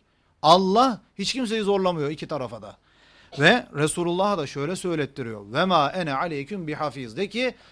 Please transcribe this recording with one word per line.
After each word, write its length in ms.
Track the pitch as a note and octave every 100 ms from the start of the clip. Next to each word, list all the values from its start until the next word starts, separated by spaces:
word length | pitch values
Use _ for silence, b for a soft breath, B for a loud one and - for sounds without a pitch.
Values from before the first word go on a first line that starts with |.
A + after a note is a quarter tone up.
| _ _ _ _
Allah 580 | D3 F3+ F#3+ G#3 C4 G#3 _ -
hiç 140 | G3
kimseyi 300 | C4 A#3 A3
zorlamıyor 480 | G3+ G3+ F#3 E3+ C#3+
iki 180 | D#3 D#3+
tarafa 340 | D3+ A#2+ A2+
da. 140 | G2 - b b b b b -
Ve 280 | D3+ B3 -
Resulullah'a 640 | C#3+ D3+ F3 E3+ F3 G3+ G3
da 80 | C#3
şöyle 300 | C#3+ C#3+ F#3
söylettiriyor. 760 | F#3 D#3+ C3+ - A#2 G#2+ G2+
"Ve 120 | C3
ma 260 | F#3+ E3+ C#3+
ene 240 | F#3 E3
aleyküm 520 | C3+ F3 D3 C#3 G3+ D#3
bihafiz." 500 | D3 D3+ C3 A#2+ A2+
De 120 | G3
ki, 260 | G#3+ B3+ b b